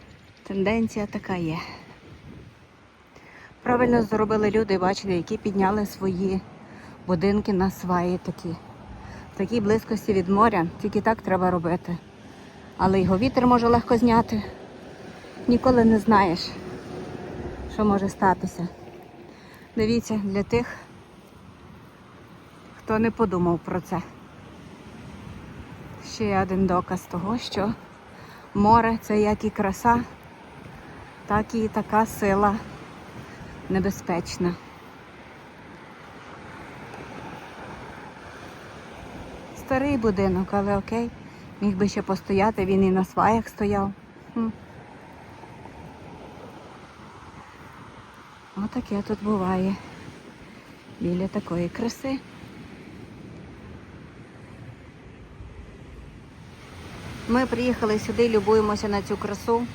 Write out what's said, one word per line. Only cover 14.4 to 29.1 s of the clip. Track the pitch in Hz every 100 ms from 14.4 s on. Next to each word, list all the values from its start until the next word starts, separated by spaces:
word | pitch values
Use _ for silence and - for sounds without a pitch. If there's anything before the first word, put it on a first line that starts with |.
| - - - - - - - - - - -
Ніколи | 240 262 240
не | 226 214
знаєш, | 226 202 185 175 - - - - - - - - - - - - -
що | -
може | 208 196 190
статися. | - 190 180 185 - 170 - - - - - - - - - -
Дивіться, | 226 214 233 - 214
для | 202 196
тих, | - 240 247 - - - - - - - - - - - - - - - - - - - - -
хто | - 220
не | 226
подумав | 226 208 180 175 165
про | - 185
це. | - 180 - - - - - - - - - - - - - - - - - - - - -
Ще | - 208 190
один | 190 190 190
доказ | 180 185 185
того, | - 180 190 240
що | - 202 208 214 - - - - - - -
море — | 202 208 233 226 226
це | -